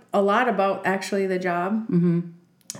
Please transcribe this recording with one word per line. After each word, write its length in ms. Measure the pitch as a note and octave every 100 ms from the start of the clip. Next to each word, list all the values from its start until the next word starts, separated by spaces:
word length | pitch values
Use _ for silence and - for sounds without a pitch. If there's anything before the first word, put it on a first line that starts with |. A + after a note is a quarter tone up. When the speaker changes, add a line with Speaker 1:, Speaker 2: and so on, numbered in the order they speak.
| -
Speaker 1:
a 80 | G3
lot 300 | G3+ G#3 B3
about 340 | F#3+ G3 F#3+ -
actually 400 | G3 - G3+ F#3+
the 120 | F#3
job. 460 | F3+ F3 F3+ A3 -
Speaker 2:
Mm-hmm. 320 | F3 F3 E3+ F3 - _ _ -